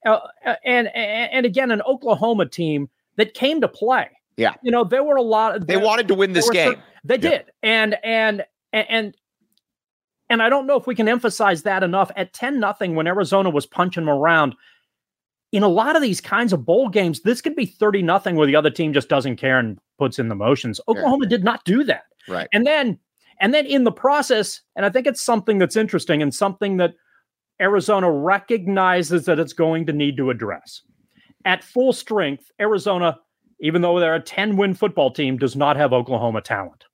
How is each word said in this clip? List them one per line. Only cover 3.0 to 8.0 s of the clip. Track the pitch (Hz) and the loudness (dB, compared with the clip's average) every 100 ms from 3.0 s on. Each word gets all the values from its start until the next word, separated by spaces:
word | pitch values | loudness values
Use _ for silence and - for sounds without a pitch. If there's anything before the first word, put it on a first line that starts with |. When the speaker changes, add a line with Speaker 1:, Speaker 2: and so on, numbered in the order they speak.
| _ - | _ -4
Speaker 1:
that | 214 | -4
came | - 262 311 | 0 -2 0
to | - | -2
play. | - 214 254 - _ _ - | -2 0 0 -2 _ _ -2
Speaker 2:
Yeah. | 113 - | -2 0
Speaker 1:
You | 254 | -2
know, | 233 208 | 0 2
there | 247 | 0
were | 294 277 | 2 0
a | |
lot | 233 220 220 208 | 2 2 0 -2
of | 165 | 0
Speaker 2:
They | 190 | 2
Speaker 1:
there | |
Speaker 2:
wanted | 208 220 214 | 2 0 2
to | 196 | 2
win | 196 | 2
Speaker 1:
there | 180 | 2
Speaker 2:
this | 151 | 2
Speaker 1:
were | |
Speaker 2:
game. | 180 151 | 2 2
Speaker 1:
cer-, | 120 - _ | 0 -10 _
they | - 254 | -2 0
Speaker 3:
Yeah. | 262 | 2
Speaker 1:
did. | 320 - _ | -2 -4 _
And, | 220 220 220 208 | 0 2 2 -2